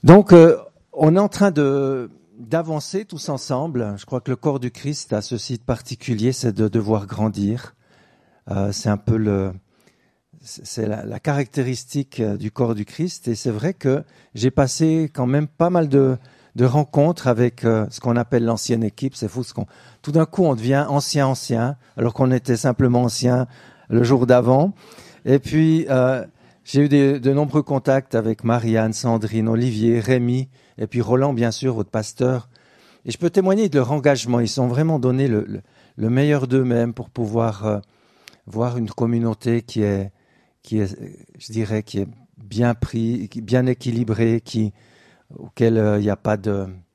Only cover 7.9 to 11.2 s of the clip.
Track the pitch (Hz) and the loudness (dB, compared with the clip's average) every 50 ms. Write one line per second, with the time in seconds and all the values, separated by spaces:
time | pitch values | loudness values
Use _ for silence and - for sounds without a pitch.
7.9 | _ _ _ _ _ _ _ _ _ _ _ - 101 98 98 101 101 - - 113 | _ _ _ _ _ _ _ _ _ _ _ -8 -4 -4 -4 -4 -6 -4 -2 -2
8.9 | 104 101 - - 110 110 107 107 101 98 95 95 92 92 _ _ _ _ _ _ | -2 -2 0 -2 0 0 0 0 0 -2 -2 -4 -8 -12 _ _ _ _ _ _
9.9 | _ _ _ _ _ _ _ _ - - - - - - - - - 120 110 107 | _ _ _ _ _ _ _ _ -20 -20 -20 -20 -20 -20 -18 -12 -8 -6 -4 -4
10.9 | 107 107 104 107 110 - | -4 -6 -8 -10 -12 -6